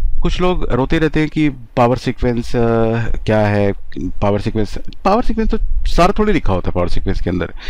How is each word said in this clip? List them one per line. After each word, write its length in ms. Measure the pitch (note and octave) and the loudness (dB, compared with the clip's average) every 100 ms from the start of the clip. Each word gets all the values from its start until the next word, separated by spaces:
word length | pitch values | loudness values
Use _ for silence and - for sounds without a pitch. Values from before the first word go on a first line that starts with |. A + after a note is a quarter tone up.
| - - | 4 4
कुछ 180 | F3 E3+ | 4 2
लोग 320 | F3+ F3+ - | 0 0 0
रोते 260 | - - D#3+ | 0 0 0
रहते 220 | D#3 D#3+ | 0 0
हैं 80 | D3+ | -2
कि 200 | D#3 D3+ | 0 -2
पावर 480 | B2+ A#2 - A#2+ B2+ | -2 -6 0 0 0
sequence, 600 | C3+ A2+ B2 A#2+ - B2 | -4 -2 -2 -2 -2 0
अ, 40 | A#2 A#2 A2+ A#2 A2+ - | 2 2 0 0 -2 -2
क्या 220 | - G#2+ | 0 0
है, 340 | G#2 G#2 G2+ F#2+ - - | 2 2 0 -2 -6 -6
पावर 420 | F2+ - G2+ G2+ | -4 -2 0 0
sequence, 380 | A2 A2 G2+ - - - | -2 -2 -2 -4 -4 -4
power 180 | F#3+ A3 | 0 2
sequence 320 | A#3+ A3+ A3 | 2 0 0
तो 40 | G#3+ - - - | 0 2 2 2
सारा 280 | - F3+ G#3 | 4 2 2
थोड़ी 140 | G#3+ | 0
लिखा 200 | F3 - | 0 0
होता 160 | F#2 - | 0 -2
है 40 | |
पावर 140 | F2+ F2 | -2 2
sequence 320 | - G2 F#2 | 2 2 0
के 100 | - | -2
अंदर। 160 | F2+ E2+ - | -2 -6 -8